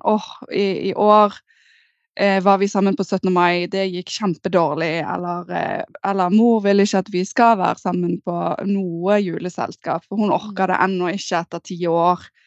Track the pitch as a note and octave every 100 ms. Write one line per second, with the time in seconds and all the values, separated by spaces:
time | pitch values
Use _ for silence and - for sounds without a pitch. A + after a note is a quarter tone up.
0 | - G#3+ - - - - G3 F#3 F#3+ -
1 | G#3 G#3+ G#3 - _ _ _ _ _ _
2 | _ - G3+ F#3+ F#3 G3 G3 G3+ G3 G3
3 | F#3+ F#3+ F#3+ F3+ F3 F3 F3 F#3+ F#3+ F3+
4 | F3+ - G#3 D#3+ F#3+ F3+ D#3+ D3 E3 E3
5 | D3+ F3 F3 F3 F3 E3+ - - - -
6 | G3 G3 F3+ G#3 A#3 A3+ G3+ G3+ G3+ G3
7 | F#3+ F#3 F#3+ - A#3 G#3 F3+ - F#3 F3+
8 | F3 F3 - F3 F3 - G3+ G3 F#3 E3+
9 | F#3 G#3 F#3+ E3 F3+ - - - - E3
10 | - G3+ G#3 - G#3+ F#3+ F#3 F#3 F#3 F#3
11 | F3 G3 - F3 F3 E3+ - F3 E3+ E3+
12 | E3+ F3+ - _